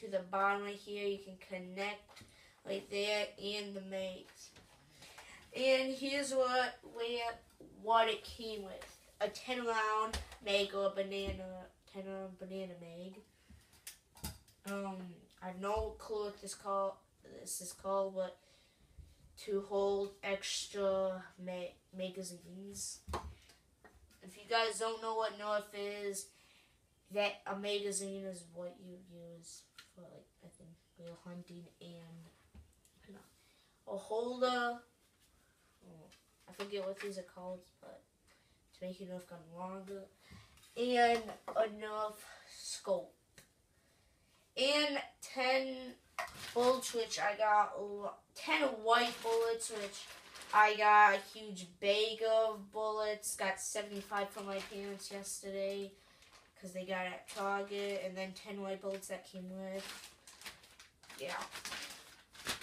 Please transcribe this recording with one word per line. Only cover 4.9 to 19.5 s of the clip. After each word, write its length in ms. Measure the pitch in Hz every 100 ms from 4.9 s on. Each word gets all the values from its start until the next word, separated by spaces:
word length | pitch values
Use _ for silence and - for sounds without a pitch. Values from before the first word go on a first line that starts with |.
| - - - - - - -
And 380 | 262 262 262
here's 380 | 262 277 277 262
what, 480 | 262 254 254 247 - -
where, 440 | 226 233 240 233 233 - - - -
what 280 | 202 226 226
it 160 | 214
came 400 | - - 220 214
with. 340 | 196 180 - - - -
A 80 | 208
ten 360 | 208 - 254
round 540 | 233 220 214 214 208 - - -
mag 300 | 208 196 196
or 160 | 196 196
banana, 800 | 190 196 196 196 190 185 185 185 - -
ten 80 | 196 190
round 300 | 190 190 185
banana 340 | 185 190 185 175
mag. 420 | 170 170 185 190 - _ - - - - - - _ - - - - _ -
Um, 280 | 202 196 190 185 170 - -
I 60 | 185
have 120 | 180
no 340 | 196 214 220 -
clue 260 | - 214
what 180 | 208 202
this 120 | 196
call, 460 | - 208 196 196 - _ _ - -
this 200 | 196 -
is 120 | 185
called, 440 | - 190 196 196 190
but 200 | 185 - _ - _ _ - - - - - -
to 200 | -